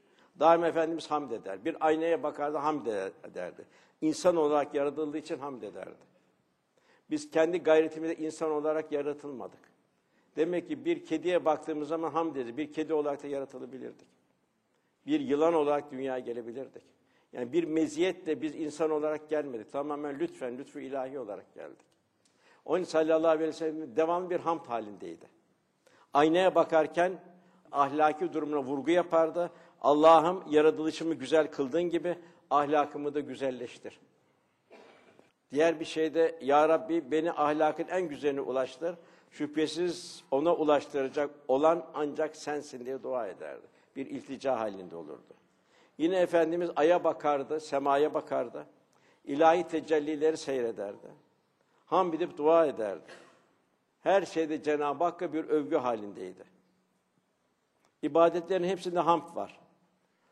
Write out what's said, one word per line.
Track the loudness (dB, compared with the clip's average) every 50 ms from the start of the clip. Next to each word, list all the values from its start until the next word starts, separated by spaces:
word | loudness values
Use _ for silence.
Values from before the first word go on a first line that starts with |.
| _ _ _ _ _ _ _ 4
Daima | 6 6 6 6 4
Efendimiz | 2 0 0 0 0 -2 -6 -4 -4
hamd | -4 -4 -4 -6
eder. | -8 -10 -8 -10 -10 -8 -8
Bir | -8 -4 0 2
aynaya | 2 2 2 2 0 0 0 -2
bakardı, | -4 -4 -4 -4 -4 -4
hamd | -2 -2 -2 -2 -2 -4 -4 -4 -4 -4 -6 -8 -12 -18
ederdi. | -14 -12 -10 -10 -10 -12 -14 -20 -20 _ _ _ _ _ _
İnsan | -2 -2 -2 2 2 2 4
olarak | 4 2 2 2 2 0 0 -2
yaratıldığı | -2 -2 -2 -2 -4 -6 -6 -6
için | -8 -8 -10 -10 -10
hamd | -8 -10 -10 -10
ederdi. | -12 -12 -12 -14 -14 -16 -16 -20 _ _ _ _ _ _ _ _ _ _ _ _ _ _ _ _ _ _ _ _ _ -6
Biz | -6 -6 -6 -2
kendi | 0 2 2 2 0 0 4
gayretimizle | 6 6 6 4 2 -2 -6 -6 -6 -6
insan | -6 -8 -8 -6 -4 -4 -2
olarak | -2 -2 -2 -2 -2 -2 -4 -4
yaratılmadık. | -4 -4 -4 -4 -6 -8 -10 -12 -12 -12 -12 -14 -16 -20 _ _ _ _ _ _ _ _ _ _ _ _ _ _ _
Demek | -2 0 0 0 -2 -4
ki | -6 -8 -4 -2
bir | -2 -2 -2 -2
kediye | -4 -4 -2 0 0 0 2 2
baktığımız | 2 0 0 -2 -6 -6 -6 -4
zaman | -4 -4 -4 -4 -2
hamd | -2 -2 -2 -2 -4
ederiz. | -6 -6 -6 -6
Bir | -8 -8 -6 -6
kedi | -6 -4 -2 -2
olarak | -2 0 -2 -4 -6 -8
da |
yaratılabilirdik. | -8 -8 -8 -8 -10 -12 -14 -14 -14 -14 -14 -14 -14 -16 -18 _ _ _ _ _ _ _ _ _ _ _ _ _ _ _ _ _ _ _ _ _
Bir | -2 0 0
yılan | 2 0 2 4 4 4 4
olarak | 4 2 2 0 0 -2 -6
dünyaya | -8 -8 -6 -4 -4 -6
gelebilirdik. | -6 -6 -8 -8 -8 -10 -12 -12 -12 -14 -16 -20 -20 _ _ _ _ _ _ _ _ _ -10
Yani | -8 -6 -2 0
bir | 0 0
meziyetle | 2 2 0 0 0 0 0 0 0 0 -2 -4 -4 -4 -2
biz | -4 -6 -6
insan | -6 -8 -6 -2 -2 0 0
olarak | 0 0 0 -2 -2 -4 -4 -4
gelmedik. | -2 -2 -2 -4 -8 -10 -10 -8
Tamamen | -8 -6 -6 -6 -6 -6 -6 -8 -6 -6
lütfen, | -6 -6 -6 -8 -8 -8 -8
lütfu | -10 -12 -14 -14 -12
ilahi | -10 -8 -6 -6 -6 -6 -8 -10
olarak | -10 -10 -10 -12 -14 _ _
geldik. | -16 -16 -16 -18 -20 _ _ _ _ _ _ _ _ _ _ _ _ _ _ _ _ _
Onun | -2 0 0 0
için | 0
sallallahu | 2 2 4 4 4 4 6 4
aleyhi | 4 4 2 -2
ve | -2
sellem | -4 -4 -4 -4 -6 -10 -2 0
devamlı | 2 2 2 2 0 -2 -2
bir | -4 -2
hamd | 0 -2 -2 -2 -4
halindeydi. | -6 -6 -6 -6 -8 -12 -14 -14 -14 -14 -16 -18 -20 _ _ _ _ _ _ _ _ _ _ _ _ _ _ _ _ 4
Aynaya | 6 6 6 6 6 6 6 6
bakarken | 4 4 4 4 4 4 2 2 0 0 0 0 -6 -14 -20 -20 _ _ _ _ _ _ _
ahlaki | 0 2 2 2 4 4 4 4 2 0 -4 -4 -2
durumuna | -4 -4 -2 -2 -2 -2
vurgu | -2 -4 -2 0 2
yapardı. | 2 2 2 4 4 4 4 4 2 -2 -4 -4 -6 -14 -20 -20 _ _
"Allah'ım | 4 4 6 8 10 10 10 10 8 4 0 -2 -4 2
yaratılışımı | 4 6 6 6 4 2 -2 -4 -4 -4 -4 -4 -4
güzel | -4 -2 2 2 2 2 2
kıldığın | -2 -4 -4 -2 0 -2 0
gibi | 0 -2 -2 -2 -4 -6 -6 -10 -18 -20 _ _ 0
ahlakımı | 2 2 2 2 2 2 2 0 -4 -6 -6 -4 -4
da | -4
güzelleştir." | -6 -6 -6 -6 -4 -4 -4 -6 -10 -12 -14 -16 -16 -16 -18 _ _ _ _ _ _ _ _ _ _ _ _ _ _ _ -20 -20 -20 -20 -20 _ _ _ _ -20 _ _ _ _ _ _
Diğer | 0 2 2 2 2 -2
bir | -6
şeyde, | -6 -2 -2 0 0 2 2 2 2 0 -2
"Ya | 2 4 6 6 6 6
Rabbi | 4 2 2 -2 -4 -4 -2 -2
beni | -2 0 0 0
ahlakın | 0 0 0 2 2 2 2 2 0 -2 -6
en | -4 -2 -2
güzeline | -2 -4 -6 -4 -2 -2 -2 -2
ulaştır. | -4 -2 -2 -2 -4 -4 -6 -8 -8 -8 -8 -10 -16 -20 -20 _ _ _
Şüphesiz | -10 -8 -8 -4 -2 -2 -2 -2 -2 -2 -2 -2 -4 -6 -10 -16 -18 -20 -6 _
ona | -2 2 2 2 2
ulaştıracak | 4 4 4 4 2 2 -2 -4 -4 -4 -2 -2 -2 -4 -4 -6 -8 -2
olan | 0 2 4 4 4 4 2 -2 -8 -6
ancak | -6 -4 -4 -2 -4 -4 -4 -6
sensin." | -8 -8 -6 -6 -6 -8 -10 -14 -10 -8
diye | -8 -8 -6 -6
dua | -6 -4 -4 -4
ederdi. | -6 -8 -10 -12 -14 -14 -16 -18 -20 _ _ _ _ _
Bir | -10 -10
iltica | -8 -10 -12 -10 -12 -10 -4 -2 -2 0 0
halinde | -2 -4 -6 -8 -12 -12 -14
olurdu. | -14 -12 -14 -16 -18 -18 -20 -20 _ _ _ _ _ _ _ _ _ _ _ _
Yine | -2 -2 0 2
Efendimiz | 2 2 2 2 2 2 2 0 -2 -4 -2 0
aya | 2 4 4 4 4 2
bakardı, | 0 -2 0 0 0 0 0 -2 -4 -6 -6
semaya | -4 -4 -4 0 2 2 4 4 4 2 0
bakardı. | -2 -4 -2 -4 -4 -4 -4 -8 -12 -14 -16 _ _ _ _ _ _ _ _ _ _ _
İlahi | -6 2 4 6 6 6 4 2
tecellileri | -2 -4 -4 0 0 0 0 0 -2 -2 2 2 2 2
seyrederdi. | 0 -2 -4 -2 -2 -2 -2 -4 -6 -8 -10 -10 -12 -18 -20 -20 -20 _ _ _ _ _ _ _ _ _ _ _ _ _
Hamd | _ 2 2 2 2 0
edip | -2 -4 -6 -4
dua | 2 4 6 6 6 6
ederdi. | 4 0 -2 -4 -6 -6 -8 -12 -18 -20 -20 -20 -20 _ _ _ _ _ _ _ _ _ _ _ _ _ _
Her | 0 2 2 2 2
şeyde | 0 -2 -2 -2 -2 -4 -4 -2
Cenab-ı | 0 0 0 0 -2 0 0 0
Hakk'a | -2 -2 -4 -6 -4 -4
bir | -6 -2
övgü | 0 0 0 2 0 0
halindeydi. | 0 0 0 -2 -2 -6 -10 -12 -12 -12 -14 -14 -16 -20 -20 _ _ _ _ _ _ _ _ _ _ _ _ _ _ _ _ _ _ _ _ _ _ _ _ _ _ _ _ _ _
İbadetlerin | -4 2 4 6 6 6 4 0 -2 -2 -2 0 0
hepsinde | -2 -2 -4 -4 -2 -2 2
hamd | 4 4 4 2 0 -4 -8
var. | -8 -10 -10 -12 -20 -20 _ _ _ _ _ _ _ _ _ _ _ _ _